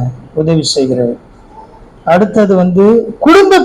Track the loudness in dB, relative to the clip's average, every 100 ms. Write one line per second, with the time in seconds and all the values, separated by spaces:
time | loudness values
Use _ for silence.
0 | -6 -10 -12 -6 -2 -2 -2 -4 -2 -2
1 | -4 -6 -14 -20 -20 -20 -20 -20 -20 -10
2 | -2 0 0 0 0 0 0 2 2 2
3 | -2 -2 2 4 4 2